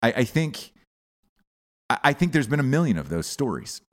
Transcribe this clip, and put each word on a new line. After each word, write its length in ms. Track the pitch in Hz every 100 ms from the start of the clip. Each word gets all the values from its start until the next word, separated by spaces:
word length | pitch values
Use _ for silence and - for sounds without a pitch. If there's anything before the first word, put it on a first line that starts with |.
I 220 | 117 -
think, 480 | 120 165 156 - - _ _ _ _ _ _ _ _ _ _ _ -
I, 100 | -
I 80 | 143
think 200 | 143 175
there's 160 | 151 117
been 120 | 147
a 40 |
million 340 | 131 147 165 87
of 100 | 69
those 180 | 82 -
stories. 540 | - 131 65 - - -